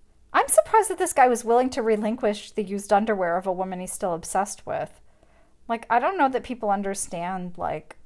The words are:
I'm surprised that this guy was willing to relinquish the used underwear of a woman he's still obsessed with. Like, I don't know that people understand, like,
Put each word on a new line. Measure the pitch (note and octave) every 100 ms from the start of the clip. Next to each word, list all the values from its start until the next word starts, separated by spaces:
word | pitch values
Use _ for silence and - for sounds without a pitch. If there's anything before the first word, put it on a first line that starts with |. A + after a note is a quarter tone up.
| _ _ _
I'm | D#4 C#5
surprised | - - A4 F#4+
that | F4+
this | F4+
guy | - B3+
was | A3+
willing | A3 A#3 B3+
to | C4+
relinquish | A3+ G#3+ G#3+ A3+ G#3+ G#3 -
the | -
used | F#3+ G3+ G3+
underwear | G3+ A3 G3+ F3 F3
of | F#3+
a |
woman | F3+ F#3+ F#3
he's | F#3
still | - F#3+
obsessed | E3 - F#3+ G3+ -
with. | - C#3+ D#3 - _ _ _ _ _ _ -
Like, | A#3 -
I | A#3
don't | D4 G4
know | C4+
that | B3+
people | - B3 G#3+
understand, | G3+ G3 G3 - F3 F3 F#3+ F3+ -
like, | D#3 D3+ - -